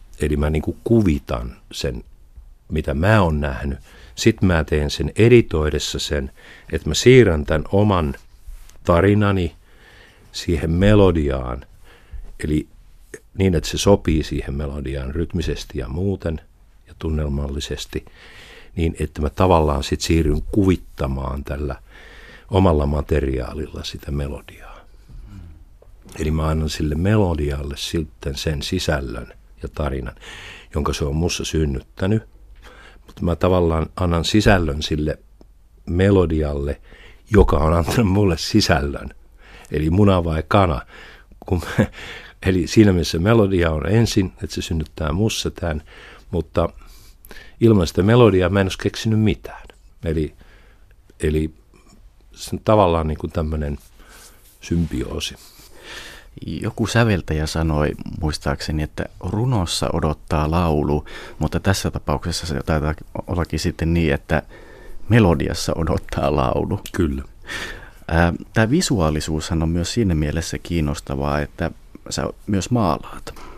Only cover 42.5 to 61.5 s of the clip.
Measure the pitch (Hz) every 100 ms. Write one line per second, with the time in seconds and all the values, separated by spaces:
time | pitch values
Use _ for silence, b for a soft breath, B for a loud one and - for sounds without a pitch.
42.5 | 92 80 - 104 92 78 82 90 117 98
43.5 | 95 85 78 71 110 113 - 95 - -
44.5 | - - 82 78 - 78 80 110 - 82
45.5 | - 87 76 B B B B B 87 80
46.5 | 85 - - b b b - - B B
47.5 | B 117 107 82 - 95 120 117 92 90
48.5 | 98 95 - 104 - 113 110 107 - -
49.5 | - - - - _ 85 80 73 - b
50.5 | b b b b _ - - 80 78 80
51.5 | - _ - _ - - _ _ - -
52.5 | 90 - 107 92 82 78 76 78 87 78
53.5 | 78 73 71 - B B B B B -
54.5 | - - 85 82 - 62 80 - - B
55.5 | B B B B B B B B - -
56.5 | 82 101 - 110 117 117 95 - 78 78
57.5 | - 80 76 76 - - - 78 - -
58.5 | 71 - 78 76 - - - 92 101 123
59.5 | 120 85 - - - 76 76 - 78 76
60.5 | 82 85 76 73 73 B B B - -